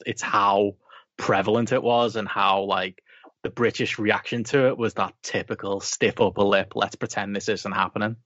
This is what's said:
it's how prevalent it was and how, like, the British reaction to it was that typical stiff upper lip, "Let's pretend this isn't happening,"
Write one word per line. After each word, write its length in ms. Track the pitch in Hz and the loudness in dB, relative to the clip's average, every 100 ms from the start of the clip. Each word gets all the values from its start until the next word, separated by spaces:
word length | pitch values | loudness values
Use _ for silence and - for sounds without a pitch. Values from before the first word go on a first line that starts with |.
| - | -10
it's 160 | - | -8
how 540 | - 110 101 98 104 98 _ - _ - | -2 0 2 2 2 -2 _ -20 _ -10
prevalent 540 | - 98 98 113 113 | -2 0 2 0 2
it 120 | 127 | 0
was 320 | 120 120 120 113 | 2 2 2 -2
and 120 | 101 | -6
how, 340 | 104 98 98 | 0 2 2
like, 400 | 98 92 95 92 _ - - _ | 2 0 -2 -8 _ -20 -20 _
the 60 | - | -10
British 500 | - 117 - 117 - | 0 0 0 -4 -2
reaction 460 | 107 104 - 120 110 | 0 0 0 -6 0
to 220 | 143 131 | 4 4
it 100 | - | 2
was 160 | 113 | -2
that 200 | - 92 - | -2 -4 -4
typical 600 | - 101 95 - 98 98 | -6 -6 -4 -6 -4 -4
stiff 400 | - - 107 - | -4 0 0 2
upper 220 | 101 95 | 2 4
lip, 280 | 101 98 98 - | 4 4 2 -2
"Let's 200 | 101 - | -4 -4
pretend 400 | 110 - 101 101 | -6 -4 -4 -4
this 140 | 101 | -2
isn't 240 | 98 104 | -4 -2
happening," 420 | 90 90 110 107 113 | -2 -2 0 -4 -4